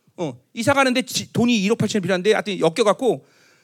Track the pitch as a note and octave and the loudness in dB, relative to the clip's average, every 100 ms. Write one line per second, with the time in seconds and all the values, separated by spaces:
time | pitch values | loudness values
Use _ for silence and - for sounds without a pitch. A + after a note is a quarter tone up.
0 | _ - D#3+ B2 _ - A#3 C#4 C4 B3 | _ -10 -8 -8 _ -4 0 2 2 0
1 | B3+ - - - A#3+ A#3 F#3+ A3+ A3 G#3+ | -2 -6 -6 0 2 2 2 0 0 -2
2 | F3 F#3 G3+ G3 F#3+ F3+ D#3+ E3 G#3 F#3 | -2 0 2 0 -2 -2 0 2 0 0
3 | B3+ C#3+ - _ _ _ | 0 -2 -6 _ _ _